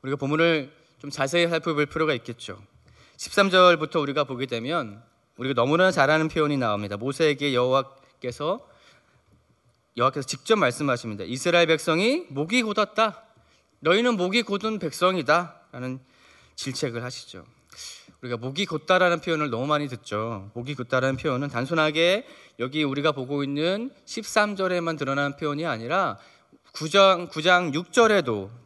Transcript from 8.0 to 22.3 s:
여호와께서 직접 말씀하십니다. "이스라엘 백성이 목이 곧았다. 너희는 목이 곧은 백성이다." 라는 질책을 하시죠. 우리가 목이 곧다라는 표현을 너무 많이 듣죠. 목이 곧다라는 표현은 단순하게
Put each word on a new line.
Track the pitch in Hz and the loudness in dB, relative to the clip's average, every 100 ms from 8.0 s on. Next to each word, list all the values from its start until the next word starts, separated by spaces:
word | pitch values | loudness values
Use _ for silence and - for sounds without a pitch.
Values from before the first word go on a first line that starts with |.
| _ _ 123 120 151 220 - _ _ _ _ _ _ _ _ _ _ _ _ - | _ _ -10 -6 -6 -6 -8 _ _ _ _ _ _ _ _ _ _ _ _ 0
여호와께서 | 123 151 131 | 2 2 -6
직접 | - - 220 | -8 2 4
말씀하십니다. | 139 120 147 120 113 104 | 4 2 -2 -2 -4 -10
"이스라엘 | 92 127 175 170 165 | -8 -4 2 4 4
백성이 | 156 - 165 214 302 349 | 2 2 0 2 0 -4
목이 | 139 160 247 | -6 0 0
곧았다. | 220 202 208 - 220 - _ _ _ _ _ _ | 0 0 -2 0 -2 -2 _ _ _ _ _ _
너희는 | 147 190 247 220 | 2 2 2 0
목이 | 180 214 | 0 0
곧은 | 220 196 220 214 | -2 -4 -4 -4
백성이다." | 165 - 180 185 135 165 175 - _ | -6 0 0 0 2 2 0 -14 _
라는 | 120 127 131 _ _ _ _ _ - | -10 -10 -10 _ _ _ _ _ -12
질책을 | - 131 139 117 | -10 -6 -6 -6
하시죠. | 123 123 - 95 - _ _ - - - - _ | -10 -12 -16 -20 -20 _ _ -20 -18 -18 -20 _
우리가 | 123 120 | -10 -8
목이 | 127 143 202 | -6 -6 -6
곧다라는 | 156 - 185 180 170 | -6 2 4 4 2
표현을 | 175 160 151 | -2 -2 -2
너무 | 117 139 | -2 0
많이 | 151 143 | 0 -2
듣죠. | 123 - 104 113 107 101 | -8 -8 -6 -6 -8 -12
목이 | 120 123 | -12 -10
곧다라는 | 143 123 131 131 131 | -10 -2 0 0 -2
표현은 | 160 127 143 | -2 -4 -4
단순하게 | 120 131 165 156 156 170 202 - | -6 -2 0 0 2 2 2 -4